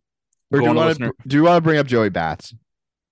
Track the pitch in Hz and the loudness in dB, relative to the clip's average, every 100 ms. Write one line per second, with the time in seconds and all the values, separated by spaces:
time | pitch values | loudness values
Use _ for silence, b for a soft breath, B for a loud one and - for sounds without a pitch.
0 | _ _ _ _ _ 139 120 156 160 151 | _ _ _ _ _ 0 2 2 0 -2
1 | 117 - 131 143 170 175 160 151 135 117 | -6 -10 -4 2 4 2 2 0 0 0
2 | 104 87 80 78 - - _ _ _ _ | 0 -2 -6 -8 -14 -20 _ _ _ _
3 | _ | _